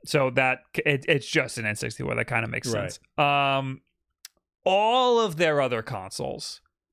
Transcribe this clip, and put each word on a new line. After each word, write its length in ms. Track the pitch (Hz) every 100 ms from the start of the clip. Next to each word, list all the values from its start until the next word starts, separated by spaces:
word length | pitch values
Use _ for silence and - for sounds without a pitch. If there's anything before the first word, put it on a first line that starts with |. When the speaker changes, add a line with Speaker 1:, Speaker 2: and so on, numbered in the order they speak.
Speaker 1:
so 260 | - 151 131
that 320 | 127 131 131 -
c-, 80 | -
it, 200 | - 139 -
it's 220 | 143 -
just 300 | 165 127 -
an 80 | 110
N 100 | 107
sixty-four. 400 | 123 - 101 117
That 80 |
kinda 240 | 113 120 113
makes 180 | 117 120
Speaker 2:
Right. 180 | 110 95
Speaker 1:
sense. 80 | - _ -
Um, 640 | 143 143 139 135 135 131 _ _ _ _ - _ _ _
all 560 | - 190 214 254 247 233
of 160 | 220 156
their 240 | 170 147
other 220 | 131 120
consoles 800 | - 110 92 - 67 - - - _ _ _